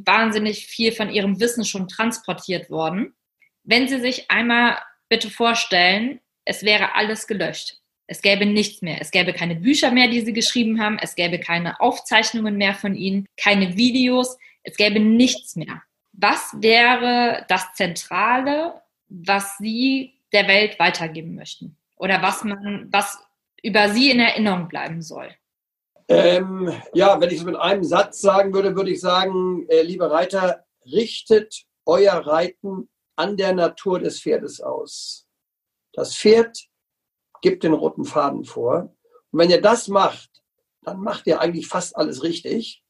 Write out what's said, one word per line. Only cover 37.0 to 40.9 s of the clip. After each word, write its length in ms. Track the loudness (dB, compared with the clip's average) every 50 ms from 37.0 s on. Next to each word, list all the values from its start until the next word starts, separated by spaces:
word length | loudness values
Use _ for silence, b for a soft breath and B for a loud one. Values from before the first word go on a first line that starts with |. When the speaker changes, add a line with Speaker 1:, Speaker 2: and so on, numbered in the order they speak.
| _ _ _ _ _ _ _ _
Speaker 2:
gibt 200 | 0 0 0 0
den 120 | 0 0 0
roten 300 | 0 0 -2 -4 -6 -8
Faden 400 | -4 -2 -2 -2 -2 -2 -6 -10
vor. 500 | -12 -8 -4 -2 -2 -2 -2 -4 -6 _ _ _ b b b b b
Und 80 | 0 2
wenn 120 | 4 4
ihr 120 | 6 6
das 260 | 6 4 4 2 0 0
macht, 540 | 2 2 2 2 0 -6 -18 _ _ _ _ _ _ _ _ _ _ _
dann 180 | -14 -12